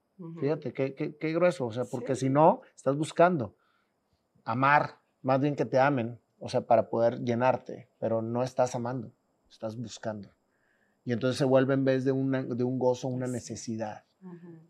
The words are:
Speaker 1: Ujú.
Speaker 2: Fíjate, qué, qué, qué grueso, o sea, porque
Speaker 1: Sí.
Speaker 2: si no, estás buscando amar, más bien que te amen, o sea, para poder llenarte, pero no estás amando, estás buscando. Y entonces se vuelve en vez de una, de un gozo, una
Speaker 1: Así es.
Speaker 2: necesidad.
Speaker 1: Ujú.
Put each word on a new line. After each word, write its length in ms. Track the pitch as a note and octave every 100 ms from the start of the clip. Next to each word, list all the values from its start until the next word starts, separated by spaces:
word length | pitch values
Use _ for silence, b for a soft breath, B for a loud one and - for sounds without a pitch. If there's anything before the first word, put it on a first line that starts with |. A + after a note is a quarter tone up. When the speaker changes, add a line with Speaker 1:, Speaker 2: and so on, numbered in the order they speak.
| _ -
Speaker 1:
Ujú. 200 | E3 E3
Speaker 2:
Fíjate, 340 | C#3 D#3 B2+ -
qué, 200 | C3+ C#3
qué, 220 | D3+ D3+
qué 160 | D#3
grueso, 320 | E3 F3+ - B2
o 80 |
sea, 120 | A2 B2
porque 280 | B2+ A#2+ B2+
Speaker 1:
Sí. 120 | C3
Speaker 2:
si 20 |
no, 300 | C#3 D#3+ B3+ B -
estás 180 | - C#3
buscando 600 | D3+ - E3+ F3 G#2 - _ _ _ _ _ _ _ _ -
amar, 540 | A#2 C3+ D3 C#3 - _ _
más 180 | C3+ C3
bien 160 | D3 C#3+
que 80 | C3
te 140 | C3
amen, 420 | C3+ C#3 A#2 A#2+ _ _
o 120 | A#2
sea, 160 | C#3+ -
para 240 | A2+ -
poder 300 | A#2 A#2 B2 C3
llenarte, 640 | A#2 B2+ B2 - - A#2+ _
pero 220 | A#2 A2+
no 220 | A2+ A#2+
estás 320 | B2+ - B2 B2+
amando, 380 | A#2+ C3 A2 - _ _ _
estás 300 | - A2+ A2+
buscando. 500 | A2+ - A#2 G#2+ F#2+ _ _ _ _ _ _ _ -
Y 60 | A#2+
entonces 240 | B2+ B2
se 80 | C#3
vuelve 260 | C3 C3
en 140 | C3+ C3+
vez 180 | C3 C3
de 80 |
una, 300 | C3+ C3+ C3
de 220 | C3 A#2+ B2
un 140 | C3
gozo, 300 | B2+ B2 C3+
una 160 | B2+ B2+
Speaker 1:
Así 120 | B2
es. 60 | -
Speaker 2:
necesidad. 600 | A2 - A2 A2 G#2+ - _
Speaker 1:
Ujú. 360 | F#3 F3 E3+ E3+ -